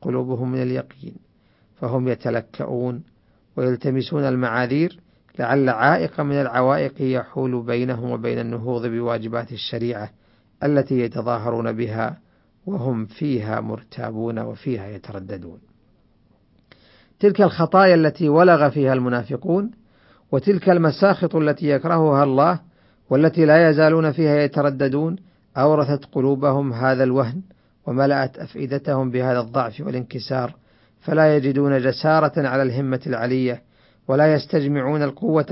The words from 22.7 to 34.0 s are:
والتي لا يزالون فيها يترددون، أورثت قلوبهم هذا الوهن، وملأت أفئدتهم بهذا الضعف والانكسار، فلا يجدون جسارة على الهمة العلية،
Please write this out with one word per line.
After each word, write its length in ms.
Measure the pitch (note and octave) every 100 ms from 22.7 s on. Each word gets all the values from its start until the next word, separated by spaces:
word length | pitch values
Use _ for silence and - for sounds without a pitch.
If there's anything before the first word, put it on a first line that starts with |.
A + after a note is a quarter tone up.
| _ _ _ -
والتي 360 | C3 D#3+ D#3+ D#3
لا 240 | D#3+ E3
يزالون 420 | D3+ D#3 D#3+ D#3
فيها 300 | C#3 D#3 D3
يترددون، 760 | C#3+ D3+ C#3+ C3+ C#3 C#3 E3 F#3+ - _ _ -
أورثت 480 | C#3+ D3+ C3+ C#3+ -
قلوبهم 680 | D3 C3 C3+ C#3+ C3+ C#3
هذا 300 | A2+ C3 C3
الوهن، 380 | C3 B2+ A#2+ D3+ - _ _ _ -
وملأت 520 | B2 C#3 C#3 C3 -
أفئدتهم 760 | - - C3+ C#3 C#3 C3+ C3
بهذا 280 | B2 B2+ B2
الضعف 420 | A2+ C3 A#2+ G#2+
والانكسار، 720 | D3 B2+ A#2+ B2+ - C3 B2 - _ _ _ _
فلا 360 | - D3+ D#3 D3+
يجدون 460 | C3+ C3+ C#3+ C3+
جسارة 640 | C3 B2 D3+ D#3 D3+ D#3+ C3+
على 160 | C3
الهمة 380 | C3+ A#2 C3+ C3 -
العلية، 540 | A#2 A#2+ C3 B2+ A#2+ _ _ _ _